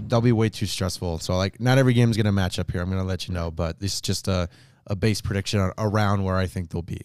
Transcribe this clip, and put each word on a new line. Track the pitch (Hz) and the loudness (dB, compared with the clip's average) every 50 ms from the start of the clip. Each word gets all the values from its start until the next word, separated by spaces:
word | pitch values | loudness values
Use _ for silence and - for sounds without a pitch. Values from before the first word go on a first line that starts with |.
| 104 | -2
they'll | 107 120 117 | 0 0 2
be | 113 123 117 | 4 4 4
way | 107 113 110 | 4 2 0
too | - - 104 | 0 -2 -4
stressful. | 82 - - 95 87 - - 92 87 82 80 | -4 -2 -2 -2 -4 -2 -4 -4 -4 -4 -4
So, | - - 92 92 | -2 -2 0 0
like, | 95 98 - - | 0 -2 -2 -2
not | 117 127 127 135 | 2 4 4 6
every | 131 127 120 | 6 6 6
game's | 120 120 117 110 104 | 6 4 4 4 2
gonna | 110 107 101 | 2 2 2
match | 98 98 87 - - | 2 2 0 -2 -4
up | 90 - | -4 -4
here. | - 87 | -4 -4
I'm | 87 92 | -4 -2
gonna | 95 95 92 | -2 -2 -2
let | 92 95 87 - - | -2 -4 -4 -4 -6
you | 92 | -4
know, | 87 85 82 | -4 -4 -4
but | 80 80 85 82 82 - | -4 -4 -4 -4 -4 -4
this | 101 95 - | -6 -6 -4
is | - | -4
just | - - 95 - - 101 | -4 -4 -4 -2 -2 0
a, | 92 90 87 87 - - - - _ _ _ - | 0 0 -2 -4 -8 -14 -20 -20 _ _ _ -8
a | 104 | -4
base | 92 117 113 104 - | 0 0 0 0 0
prediction | - 98 101 98 95 - - 104 | -2 -2 -2 -2 -2 0 0 0
ar-, | 95 90 - - | 0 0 0 -2
around | 110 107 98 107 104 98 101 101 95 | -2 0 2 2 2 2 2 2 2
where | 95 92 | 0 0
I | 95 92 87 | 0 0 -2
think | - 95 87 82 | -2 -6 -6 -6
they'll | - 85 | -6 -8
be. | 82 - - - - | -6 -6 -8 -10 -10